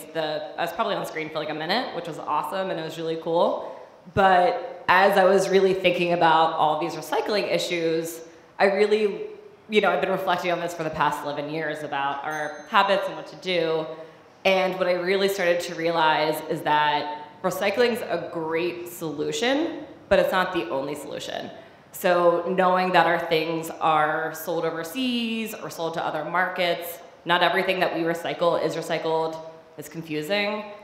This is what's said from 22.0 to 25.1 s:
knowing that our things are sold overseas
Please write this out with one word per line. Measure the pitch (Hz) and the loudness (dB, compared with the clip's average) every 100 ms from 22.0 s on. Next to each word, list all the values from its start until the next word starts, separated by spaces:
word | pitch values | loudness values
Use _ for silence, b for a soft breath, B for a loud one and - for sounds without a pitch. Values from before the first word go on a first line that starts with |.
| 185 175 175 170 - | 2 4 4 4 0
knowing | 185 185 185 185 | 2 4 4 4
that | 175 165 | 4 4
our | 170 | 2
things | - 160 160 165 160 | 0 0 0 -4 -6
are | - 160 156 151 156 160 | -2 2 2 2 0 -4
sold | 156 - 165 | -8 -6 -2
overseas | 160 160 165 269 254 | -2 -4 -8 -4 -2